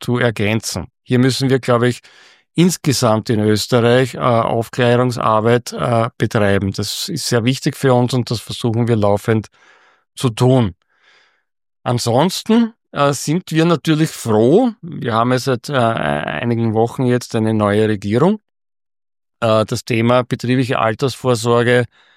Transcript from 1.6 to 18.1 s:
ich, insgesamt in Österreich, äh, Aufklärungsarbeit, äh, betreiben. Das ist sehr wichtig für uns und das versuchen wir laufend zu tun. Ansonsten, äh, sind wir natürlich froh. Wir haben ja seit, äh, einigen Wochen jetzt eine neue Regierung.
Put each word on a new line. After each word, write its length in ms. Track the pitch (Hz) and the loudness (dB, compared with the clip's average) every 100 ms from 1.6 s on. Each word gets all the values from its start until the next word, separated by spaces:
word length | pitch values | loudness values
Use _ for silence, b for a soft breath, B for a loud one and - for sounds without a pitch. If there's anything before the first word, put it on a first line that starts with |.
| 120 120 123 | 0 2 2
ich, 140 | 117 b b b b b | -2 b b b b b
insgesamt 760 | - 180 - - 127 120 110 104 | 0 2 2 -2 0 2 2 0
in 100 | 110 | 0
Österreich, 760 | 107 107 - 123 117 123 131 - | 2 0 0 2 4 2 2 -2
äh, 20 | |
Aufklärungsarbeit, 1500 | - 117 117 117 113 - 120 120 127 117 - 110 107 120 - | 0 0 0 -2 -4 -2 2 2 0 -2 0 2 2 0 -2
äh, 380 | 220 131 117 113 - | -6 -2 0 -2 -2
betreiben. 560 | 113 120 101 98 98 | -2 0 2 2 -2
Das 340 | 98 104 - - | -4 -6 -8 -8
ist 220 | 165 - | -8 -2
sehr 160 | 123 110 | -2 0
wichtig 320 | 135 - 131 | -2 -4 -2
für 160 | 139 | 2
uns 200 | 123 123 | 2 2
und 160 | 131 117 | 0 -2
das 120 | 113 | -6
versuchen 480 | - 110 120 110 117 | -8 -6 -4 -2 0
wir 80 | 113 | 2
laufend 500 | 101 101 - 110 101 b b b b b b - | 2 2 0 -2 -2 b b b b b b -6
zu 140 | 131 | -6
tun. 460 | 110 127 131 107 - b b b b b b b _ _ _ | 0 2 4 0 -4 b b b b b b b _ _ _
Ansonsten, 920 | - 120 - 113 175 - - 220 233 - _ | -4 -2 0 2 0 -2 0 2 2 -4 _
äh, 220 | - 143 | -2 0
sind 380 | 139 - 160 - | 0 -2 -4 -2
wir 120 | 156 | 0
natürlich 460 | 165 165 - 151 160 | 2 0 0 0 0
froh. 600 | - - 107 117 175 254 214 | -4 0 2 4 4 2 -2
Wir 320 | - - 123 | -12 -10 -4
haben 180 | 113 120 | 0 2
ja 80 | 127 | 0
seit, 300 | 123 123 - | 0 -4 -2
äh, 80 | 143 | 0
einigen 960 | 117 113 76 73 - 73 120 117 113 | 0 0 -2 -4 -4 -6 -2 -2 0
Wochen 320 | 107 117 - 127 | 0 0 0 0
jetzt 300 | 123 - 117 | 0 -2 -2
eine 180 | 110 | 0
neue 340 | 110 104 104 107 | 0 2 2 0
Regierung. 540 | 107 101 | -2 -2